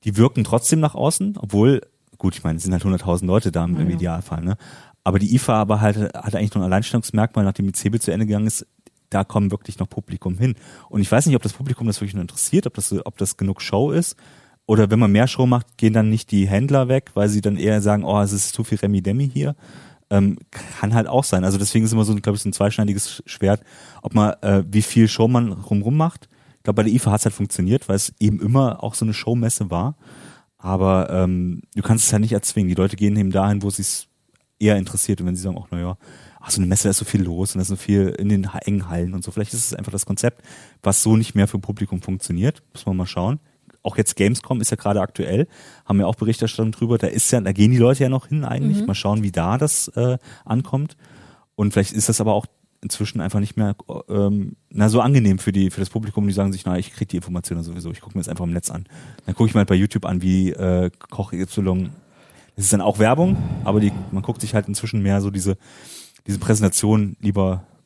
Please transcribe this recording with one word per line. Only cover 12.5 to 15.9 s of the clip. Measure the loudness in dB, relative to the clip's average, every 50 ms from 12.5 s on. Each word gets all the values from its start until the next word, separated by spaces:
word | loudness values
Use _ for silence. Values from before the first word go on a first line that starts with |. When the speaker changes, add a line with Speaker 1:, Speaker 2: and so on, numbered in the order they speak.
| 0 0 0 0
Speaker 1:
ob | _
das, | -6 -6 -4 -4 -4 -6
ob | -8 -8 -6
das | -6 -6 -4 -4
genug | -2 -4 -2 -4 -6
Show | -2 0 0 0 2
ist. | 0 0 -2 -2 -6 _ -20 -20 -20 -20 _ _ _ _ _ 0
Oder | 4 4 4 4
wenn | 4 4
man | 4 6
mehr | 6 4 4 2
Show | 2 0 2 2
macht, | 2 2 0 _ _ 0
gehen | 2 2